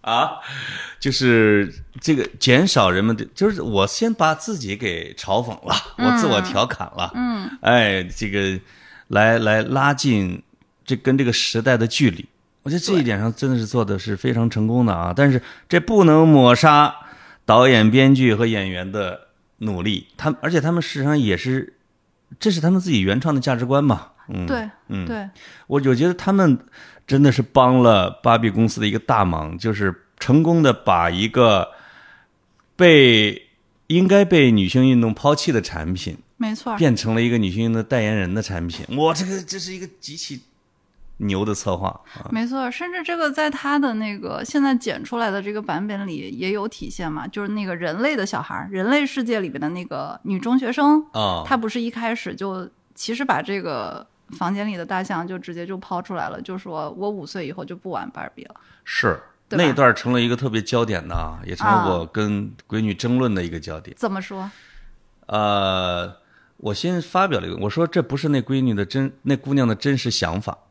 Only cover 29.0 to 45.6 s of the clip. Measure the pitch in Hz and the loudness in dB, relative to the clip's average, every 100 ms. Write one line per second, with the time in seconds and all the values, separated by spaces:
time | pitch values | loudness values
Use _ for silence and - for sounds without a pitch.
29 | - 117 95 82 78 85 113 104 98 87 | -2 0 2 0 -6 -6 -6 -2 -4 -4
30 | _ _ - 139 160 170 147 113 - 90 | _ _ 4 4 6 4 4 2 2 2
31 | 85 87 107 120 117 101 87 - - - | 2 0 -2 4 4 4 0 -8 -20 -20
32 | - _ _ _ _ _ _ - 180 156 | -20 _ _ _ _ _ _ 4 8 10
33 | 131 110 104 101 _ _ _ _ _ 165 | 8 6 2 -2 _ _ _ _ _ 2
34 | 185 202 196 175 135 110 92 131 131 123 | 6 6 6 6 6 6 4 4 4 4
35 | 117 107 143 147 - 120 92 78 80 92 | 2 0 0 0 0 -2 -2 -8 -6 -6
36 | 98 80 _ _ 220 220 - 208 160 113 | -8 -12 _ _ -8 -6 -8 0 2 2
37 | 110 113 117 120 101 92 113 113 110 127 | -2 0 0 0 -2 -2 -2 -2 -2 -2
38 | 107 107 90 101 107 95 85 82 - 131 | -2 -2 -2 -4 -6 -6 -8 -10 -10 -2
39 | 156 156 185 190 165 190 175 185 185 _ | 0 0 -4 -8 -10 -14 -12 -12 -14 _
40 | - 156 - 131 _ _ _ _ _ _ | -18 -14 -14 -14 _ _ _ _ _ _
41 | - - 104 95 107 104 - 90 92 - | -20 -8 -4 -2 -2 -4 -4 -4 -6 -8
42 | _ - - 220 233 262 247 247 349 359 | _ -20 -10 -6 -6 -6 -8 -8 -10 -8
43 | 320 339 311 277 302 285 285 294 277 220 | -8 -4 -4 -2 -4 -4 -4 -2 -2 -4
44 | 214 202 - - - 294 277 254 233 - | -6 -8 -10 -10 -6 0 0 0 -2 -8
45 | - 233 226 196 196 214 | -8 -6 -4 -4 -6 -8